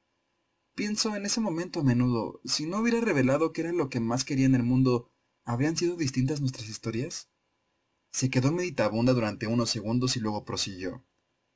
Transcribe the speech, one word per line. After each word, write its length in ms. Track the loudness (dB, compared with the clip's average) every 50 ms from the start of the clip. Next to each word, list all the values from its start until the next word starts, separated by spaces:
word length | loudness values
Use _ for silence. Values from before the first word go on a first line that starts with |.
| _ _ _ _ _ _ _ _ _ _ _ _ _ _ _
Pienso 420 | -6 -4 -4 -2 -2 -2 -2 -2
en 100 | -4 -4
ese 140 | -4 -2 -2
momento 400 | -2 -2 -2 -2 -4 -4 -4 0
a 40 | 2
menudo, 560 | 4 4 4 4 2 2 0 0 -2 -6 -10 -8
si 220 | -6 -4 -4 -2
no 120 | -2 -2 0
hubiera 200 | 0 2 2 2
revelado 520 | 2 2 2 4 4 4 4 4 2 0 0
que 100 | -2 -4
era 100 | -2 0
lo 160 | 0 -2 0
que 120 | -2 -2
más 240 | -2 0 0 -2 -2
quería 220 | -2 0 2 4
en 80 | 6 6
el 80 | 4 4
mundo, 480 | 4 4 4 4 4 4 2 0 _ _ _ _ _ _ _ -8
¿habrían 320 | -4 -2 0 0 0 0
sido 200 | 0 0 -2 0
distintas 440 | 0 -4 -2 0 0 0 0 0 -2
nuestras 280 | -2 -4 -4 -6 -12 -12
historias? 600 | -12 -8 -8 -6 -4 -4 -6 -6 -8 -12 -14 _ _ _ _ _ _ _ _ _ _ _ _ _ _ _ _ _ -6
Se 180 | -2 -2 0
quedó 220 | 2 2 2 2 2
meditabunda 600 | 2 -2 -2 0 0 0 2 2 2 2 4 2
durante 340 | 2 2 -2 -2 -4 -4
unos 240 | -2 0 0 0 0
segundos 460 | -2 -4 -4 -2 -2 0 0 0 -2
y 40 | -2
luego 240 | -2 -2 -4 -4 -6
prosiguió. 600 | -6 -6 -6 -6 -6 -6 -8 -8 -8 -8 -10 -16 _ _ _ _ _ _ _ _ _ _